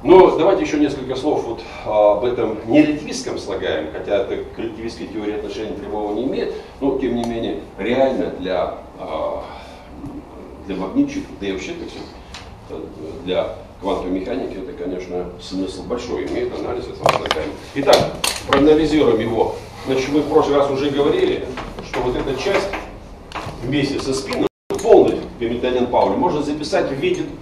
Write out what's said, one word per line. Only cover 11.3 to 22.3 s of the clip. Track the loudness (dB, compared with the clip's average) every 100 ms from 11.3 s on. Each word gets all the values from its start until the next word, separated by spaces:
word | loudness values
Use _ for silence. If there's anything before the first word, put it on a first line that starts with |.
| -6
да | -4
и |
вообще, | -4 -6
так | -8 -10
сказать, | -12 -14 -16 -16 -16 -16 -18 -12 -12 -10 -12 -12 -10
для | -2 0 0 -6 -14 -6
квантовой | -2 -2 -2
механики | -2 -2 -4 -4 -6
это, | -10
конечно, | -6 -6 -6 -6 -6 -6 -10
смысл | -8 -4 -4 -6
большой | -6 -6 -4 -4 -2
имеет | -2 -2 -4
анализ | -6 -6
этого | -8 -6 -4
слагаемого. | -4 -4 -4 -4 -10 -8
Итак, | -2 4 4 2 -4 -6 -6 0
проанализируем | 6 8 6 6 4 4 4
его. | 0 0 0 -2 -12 -12 -2
Значит, | 0 2
мы | 0
в | 4
прошлый | 4 4 4
раз | 2
уже | 2 0
говорили, | 2 2 4 2 0 -4 -8 -10 -12 -6
что | -2
вот | -2 -2
эта | -2